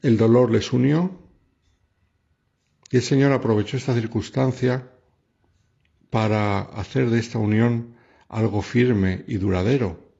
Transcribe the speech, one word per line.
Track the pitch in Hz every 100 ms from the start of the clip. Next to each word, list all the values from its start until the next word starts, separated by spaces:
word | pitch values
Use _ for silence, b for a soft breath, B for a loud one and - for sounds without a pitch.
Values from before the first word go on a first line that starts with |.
El | 147 110
dolor | 113 117 123
les | 110 98
unió | 127 131 151 180 185 - _ _ _ _ _ _ _ _ _ _ _ _ _ _ _ _
y | 127
el |
Señor | - 139 139
aprovechó | 135 120 107 104 131
esta | -
circunstancia | 120 113 113 - - 131 127 127 123 127 _ _ _ _ _ _ _ _ _ _ _ _
para | 117 110 107 104 98
hacer | 95 - 95 135 123
de | 117
esta | 110 113
unión | 107 107 117 117 117 B B B B
algo | 110 113 104
firme | 95 123 123 110 95 92 -
y | 107
duradero | 98 95 95 135 107 82 - _